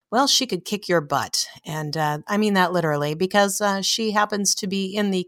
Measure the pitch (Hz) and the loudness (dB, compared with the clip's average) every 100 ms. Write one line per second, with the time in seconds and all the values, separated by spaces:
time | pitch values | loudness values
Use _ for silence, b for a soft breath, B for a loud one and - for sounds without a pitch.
0 | _ 233 277 - 254 185 - 208 - 170 | _ 0 2 2 0 -4 -4 -6 0 0
1 | 147 139 104 - - - - 156 151 156 | 2 -2 -2 -4 -6 -10 -8 -6 -4 -2
2 | 151 151 - 208 214 196 175 175 160 147 | -2 -2 -2 0 2 4 2 2 2 0
3 | 147 156 185 202 202 196 208 196 190 - | 0 -2 2 4 2 2 0 0 -2 0
4 | 220 208 208 202 196 - 196 196 190 202 | 0 0 0 0 0 0 -2 -2 -2 0
5 | 208 185 | 0 0